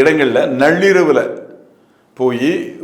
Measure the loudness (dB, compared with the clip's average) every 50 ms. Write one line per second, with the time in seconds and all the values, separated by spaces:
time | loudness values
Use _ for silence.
0 | 2 2 2 2 0 0 0 0 0 -2 0 0 2 2 2 2 2 2 4 4
1 | 2 2 2 0 0 -2 -8 -12 -14 -18 -20 -20 -20 _ _ _ _ _ _ _
2 | _ _ _ -4 -2 -2 -2 0 -2 -2 -2 -2 -6 -10 -12 -12